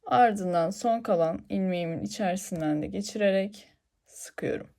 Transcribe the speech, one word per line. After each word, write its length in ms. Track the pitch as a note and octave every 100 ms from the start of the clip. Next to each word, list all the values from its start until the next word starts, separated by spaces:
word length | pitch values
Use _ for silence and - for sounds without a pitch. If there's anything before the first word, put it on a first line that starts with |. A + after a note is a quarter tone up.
| F#4
Ardından 640 | B3 A#3+ G#3 F#3 F3 E3
son 300 | G3 A#3+ A#3
kalan 440 | A#3 F3+ D#3+ - -
ilmeğimin 540 | G3+ F#3+ F3 E3+ E3
içerisinden 800 | G3+ G#3 F#3+ F#3 - E3+ D#3 D3+
de 40 | D3+
geçirerek 800 | G3 G3+ A3 G3+ F#3+ G3 - - _ _ _ _
sıkıyorum. 640 | - - - - - -